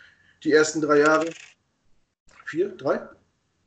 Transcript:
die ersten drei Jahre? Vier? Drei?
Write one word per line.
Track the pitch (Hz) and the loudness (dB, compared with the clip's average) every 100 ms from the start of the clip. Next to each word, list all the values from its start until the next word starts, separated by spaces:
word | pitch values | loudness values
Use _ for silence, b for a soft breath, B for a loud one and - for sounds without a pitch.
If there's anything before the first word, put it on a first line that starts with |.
| b b b b | b b b b
die | 156 | 0
ersten | 151 156 160 | 2 2 -2
drei | 151 147 | 0 2
Jahre? | 151 156 165 - - _ _ _ _ _ _ _ _ _ | 4 2 -2 -10 -20 _ _ _ _ _ _ _ _ _
Vier? | - 156 196 - | -12 -6 -6 -6
Drei? | 135 220 - - _ _ _ _ | -6 -6 -8 -20 _ _ _ _